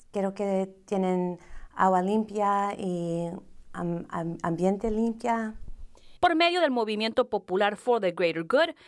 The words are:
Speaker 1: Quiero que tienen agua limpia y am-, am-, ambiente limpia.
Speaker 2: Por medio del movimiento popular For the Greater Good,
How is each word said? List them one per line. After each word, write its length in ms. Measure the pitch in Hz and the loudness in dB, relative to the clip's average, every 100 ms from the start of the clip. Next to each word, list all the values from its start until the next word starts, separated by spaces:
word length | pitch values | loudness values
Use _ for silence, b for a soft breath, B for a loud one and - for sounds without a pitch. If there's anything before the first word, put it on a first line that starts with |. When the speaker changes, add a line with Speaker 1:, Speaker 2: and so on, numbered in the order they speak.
| - | -10
Speaker 1:
Quiero 220 | 208 196 | -4 -4
que 340 | 196 202 190 190 190 - | -2 -2 0 -2 -8 -4
tienen 520 | 196 185 180 180 175 B B B | 0 2 2 0 -4 B B B
agua 300 | - 190 185 | 0 4 4
limpia 720 | 185 214 214 208 202 202 202 - | 4 0 0 0 2 2 0 -4
y 540 | 185 175 170 170 170 180 - - - | -4 -4 -2 -2 -4 -8 -12 -18 -14
am-, 360 | 180 175 170 - | -6 -4 -4 -6
am-, 280 | 175 165 165 | -6 -6 -4
ambiente 480 | 170 165 180 196 226 | -4 0 0 0 -2
limpia. 640 | 214 233 226 240 226 220 220 - - - - b b | 0 -2 -2 -2 -2 -4 -8 -10 -12 -14 -18 b b
Speaker 2:
Por 160 | 349 | 2
medio 260 | 320 339 359 | 4 2 4
del 120 | 311 | 2
movimiento 560 | 247 220 214 220 240 247 | 2 0 -2 0 0 0
popular 480 | 208 - 190 208 208 | -2 -2 2 2 0
For 240 | - 240 | 2 2
the 100 | 185 | 2
Greater 320 | 175 175 160 | 2 0 0
Good, 320 | 165 269 330 - | 0 2 2 -2